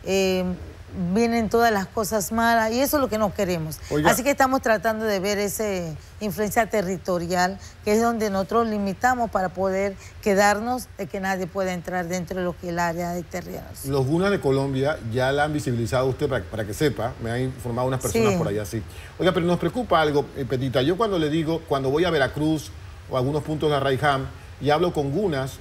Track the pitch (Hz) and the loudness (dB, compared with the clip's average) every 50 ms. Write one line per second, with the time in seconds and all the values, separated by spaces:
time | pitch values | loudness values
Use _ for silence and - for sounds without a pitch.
0 | - 180 190 190 190 190 185 185 180 185 180 - - - - - - - - 185 | -2 0 2 2 2 2 2 2 0 -2 -4 -6 -8 -14 -14 -16 -16 -12 -6 -4
1 | 180 170 185 226 233 233 233 233 220 190 - 233 233 233 214 196 190 - - 226 | -2 0 2 2 2 4 2 2 2 2 4 4 4 4 4 2 -2 -2 -2 -4
2 | 214 - 220 214 190 - 226 226 233 233 233 233 220 220 233 247 277 277 302 294 | -2 0 0 -2 -2 0 0 2 4 4 4 4 2 2 2 2 2 2 2 2
3 | 262 208 208 214 220 196 - - 202 175 180 165 156 156 151 - - - - 151 | 2 2 2 0 0 0 0 0 0 0 0 -2 -2 -6 -8 -10 -6 -2 0 2
4 | 151 214 226 190 226 285 277 - 269 262 262 269 - 247 220 208 165 226 220 220 | 4 4 4 4 2 0 2 4 2 2 2 2 2 2 2 2 2 0 -2 0
5 | 226 220 202 190 175 208 208 196 208 202 - - 220 208 196 180 175 160 151 - | 0 0 0 0 0 0 0 0 -2 -2 -2 -2 -2 -2 -2 -2 -4 -6 -8 -10
6 | - - - - 214 208 160 180 214 202 - 240 226 - - 214 185 180 190 151 | -14 -18 -12 -6 -6 -6 -2 -2 -2 0 2 0 0 2 0 0 0 0 -4 -4
7 | - - 180 175 170 170 185 180 180 185 196 190 - - - - - 214 208 220 | -2 -2 -2 -2 0 0 2 2 2 0 0 -6 -12 -18 -18 -6 0 2 2 4
8 | 233 233 233 226 220 214 196 190 190 - 214 233 233 226 214 208 202 196 180 - | 4 2 0 0 -2 0 0 -2 -2 2 2 2 2 2 0 -2 -2 -2 -2 0
9 | - 247 254 247 233 214 - 202 185 180 180 180 190 190 190 190 196 202 190 - | 2 2 2 2 -2 -2 0 -2 -2 -2 -2 -2 0 0 0 0 -2 -2 -4 -8
10 | - - - - - 214 196 190 208 208 208 202 226 240 254 247 208 - - - | -14 -18 -18 -4 0 2 4 6 6 6 4 2 0 -2 -4 -4 -6 -10 -10 -10
11 | 202 - - 196 190 190 196 180 185 160 - 196 190 185 180 175 156 190 175 185 | -8 -6 -6 -4 -2 -2 -2 -2 -4 -4 -2 -2 -2 -2 -4 -6 -6 -4 -4 -4
12 | 175 165 185 185 175 - 190 185 180 175 170 - - 175 170 170 175 170 165 170 | -4 -2 -4 -6 -4 -4 -4 -4 -4 -4 -4 -6 -8 -6 -2 0 0 0 0 -2
13 | 175 175 175 180 165 - - 180 170 175 185 - - - - - - 135 139 139 | -4 -4 -4 -6 -6 -6 -10 -10 -10 -8 -12 -12 -12 -12 -14 -10 -4 0 2 2
14 | 131 127 156 170 190 202 202 175 - 139 135 135 135 139 135 131 135 143 160 - | 2 2 2 2 4 2 2 2 2 2 2 2 2 0 0 0 0 0 0 -2
15 | 113 113 110 127 127 131 139 143 147 151 151 147 - 147 120 117 117 107 139 127 | -4 -2 0 2 2 2 2 2 2 2 0 -2 -2 -2 -2 0 0 0 2 2
16 | 131 135 127 - 151 135 131 117 90 - - - 110 101 104 - 156 147 - - | 2 2 0 0 0 0 0 -2 -4 -4 -6 -6 -6 -6 -2 0 0 0 0 0
17 | 107 127 131 - 120 113 117 123 131 131 127 - - 123 117 120 127 131 131 127 | -4 -4 -4 -6 -6 -4 -2 -2 -2 -4 -4 -6 -6 -4 -2 0 0 0 0 -2
18 | - 120 - 226 226 208 190 175 - 101 101 107 107 - - 110 - - - - | -2 0 2 2 4 4 2 2 0 -2 -2 -4 -4 -4 -6 -8 -8 -8 -14 -16
19 | - - - - 160 185 180 185 165 175 175 170 - 175 - 254 233 - 180 160 | -16 -16 -6 0 0 2 2 2 2 2 0 2 0 -2 -2 -2 0 2 4 4
20 | 156 151 143 147 135 135 - 143 135 110 139 127 131 131 117 135 127 151 190 175 | 4 4 2 2 0 0 -6 -8 -4 -2 -2 -2 -2 0 0 2 2 2 2 2
21 | 226 214 196 170 156 147 151 165 160 156 165 160 - - 151 135 135 131 135 160 | 0 0 2 0 0 2 0 0 0 0 -2 -2 -2 -2 -2 0 0 2 2 2
22 | 185 175 165 147 131 120 - 143 151 156 160 147 - - - - - - - - | 2 4 4 2 2 2 0 0 0 0 0 0 -4 -10 -14 -14 -16 -16 -16 -16
23 | - - - 131 123 135 147 151 147 156 156 147 160 151 147 139 127 139 135 123 | -10 -2 0 0 0 2 0 -2 -2 -2 -2 0 2 2 2 2 2 2 2 2
24 | 147 147 139 135 135 131 - - - - - - 135 143 147 160 175 175 - 165 | 2 2 2 2 -2 -6 -10 -14 -16 -18 -12 -4 2 2 4 4 4 2 0 0
25 | 143 139 139 180 214 190 147 135 131 135 - - | -2 0 0 0 0 0 0 0 -2 -4 -8 -14